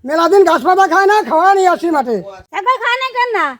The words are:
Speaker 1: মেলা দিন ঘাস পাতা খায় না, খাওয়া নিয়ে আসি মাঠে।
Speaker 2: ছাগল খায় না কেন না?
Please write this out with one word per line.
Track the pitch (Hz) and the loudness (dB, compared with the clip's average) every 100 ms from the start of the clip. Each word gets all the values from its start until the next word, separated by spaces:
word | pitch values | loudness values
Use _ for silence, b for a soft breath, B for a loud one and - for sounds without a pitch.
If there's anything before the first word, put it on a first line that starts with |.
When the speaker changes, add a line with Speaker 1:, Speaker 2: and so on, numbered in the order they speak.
| 247 | -4
Speaker 1:
মেলা | 320 339 | -2 2
দিন | 392 349 | 4 4
ঘাস | 320 277 | 2 0
পাতা | 370 381 | 2 2
খায় | 349 392 | 2 2
না, | 427 330 | 0 0
খাওয়া | 320 370 392 | 0 2 2
নিয়ে | 370 | 2
আসি | 339 339 302 | 0 -2 -2
মাঠে। | 247 214 190 190 - | -2 -6 -8 -18 -12
Speaker 2:
ছাগল | 359 415 508 | -6 -2 -2
খায় | 466 494 | -2 -4
না | 523 494 | -4 -4
কেন | 494 427 | -4 -2
না? | 302 | -4